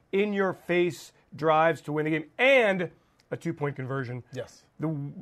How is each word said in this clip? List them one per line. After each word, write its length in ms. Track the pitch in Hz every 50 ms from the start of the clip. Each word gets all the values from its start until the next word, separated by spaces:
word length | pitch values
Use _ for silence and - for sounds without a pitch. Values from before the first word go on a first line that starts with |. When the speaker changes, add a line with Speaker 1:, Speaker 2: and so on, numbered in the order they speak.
| _ _
Speaker 1:
in 220 | - 190 202 208 202
your 220 | 196 196 190 170
face 580 | - - - 175 175 175 175 - - - - _ _ _ _ -
drives 460 | - 151 160 156 156 160 165 165 - -
to 100 | - 147
win 140 | 151 151
the 60 | 156 160
game, 120 | 156 156 - _ -
and 520 | 240 262 277 262 233 208 190 185 180 156 - _ _ _ _ _ _ _
a 60 | -
two-point 400 | 127 - 170 165 - 147 143 135
conversion. 460 | - 131 123 135 135 131 117 123 123 117 _ -
Speaker 2:
Yes. 300 | 131 117 - - - _ _ _ -
Speaker 1:
The 100 | 143 156
w-, 240 | 160 143 143 143 147 -